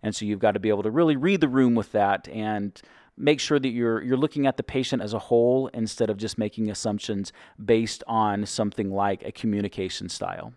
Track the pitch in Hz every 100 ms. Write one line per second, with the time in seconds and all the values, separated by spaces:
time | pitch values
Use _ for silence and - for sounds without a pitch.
0 | 110 101 104 101 107 101 107 104 104 127
1 | 165 143 160 196 156 131 127 117 101 -
2 | 101 98 - 110 107 107 101 - - -
3 | _ - 139 147 - 147 131 117 117 113
4 | 123 127 151 147 139 - - 131 123 127
5 | 104 110 - 117 120 131 131 120 110 -
6 | 110 101 110 - 107 - 107 101 113 104
7 | - 101 98 - - - 110 113 113 -
8 | - 113 107 101 104 - 104 - 98 98
9 | 101 95 - - 113 104 101 - 92 -
10 | 92 - 90 90 110